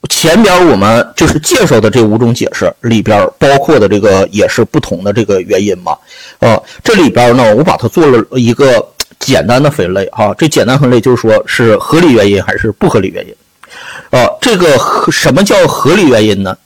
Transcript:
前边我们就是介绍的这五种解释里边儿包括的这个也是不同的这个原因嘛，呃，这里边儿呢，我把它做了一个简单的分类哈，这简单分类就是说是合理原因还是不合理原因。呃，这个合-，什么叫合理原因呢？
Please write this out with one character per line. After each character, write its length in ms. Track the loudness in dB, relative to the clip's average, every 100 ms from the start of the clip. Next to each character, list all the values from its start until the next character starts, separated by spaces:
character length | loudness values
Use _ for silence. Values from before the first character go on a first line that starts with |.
| -8
前 320 | -4 0 2
边 260 | 2 4 2
我 80 | 2
们 320 | 2 0 -2 -2
就 120 | -2
是 100 | 0
介 260 | -2 -2 2
绍 140 | 2
的 120 | 2
这 100 | 0
五 160 | 0 0
种 160 | -2
解 160 | -2 -6
释 200 | -4 -6 -4
里 200 | -2 -2
边 180 | 0 0
儿 120 | -2 0
包 180 | 0 2
括 180 | 2 2
的 100 | 2
这 120 | 2
个 280 | 2 0 0
也 160 | -2 -2
是 160 | -2
不 160 | -2 -4
同 240 | -4 -6
的 100 | -4
这 100 | -4
个 180 | -2 -4
原 220 | -2 -2
因 140 | -2 -6
嘛， 180 | -8 -10 _ -20 -20 -4
呃， 200 | -2 -2 -4 -8
这 120 | -2 2
里 140 | 2
边 180 | 2 2
儿 60 |
呢， 220 | 2 2 2
我 80 |
把 140 | 0 -2
它 100 | -4
做 200 | 0 2
了 160 | 2 0
一 200 | -2 -2
个 300 | 2 2 2 -2 _ -16 _
简 260 | -2 -2 0
单 160 | 0
的 80 | 0
分 240 | -2 -4
类 140 | -4 -6
哈， 220 | -2 -2 0
这 120 | -2
简 180 | 0 0
单 140 | 0
分 100 | 2
类 100 | 2
就 160 | 2 0
是 60 |
说 220 | 2 0 0
是 320 | -2 2 0
合 220 | 0 2
理 140 | 4
原 140 | 4 2
因 140 | 0
还 160 | -2 -4
是 140 | -6
不 180 | -2 -2
合 100 | 0
理 100 | -4
原 160 | -8 -16
因。 80 | -20 _ _ -20 -20 -20 -20 -4
呃， 180 | 0 0 -2
这 160 | -2 0
个 200 | 2 2
合-， 340 | 0 -2 -2
什 220 | -2 0
么 100 | 0
叫 240 | 2 2 0
合 260 | 0 0
理 140 | 2 2
原 180 | 2 0
因 160 | -2
呢？ 160 | -4 -8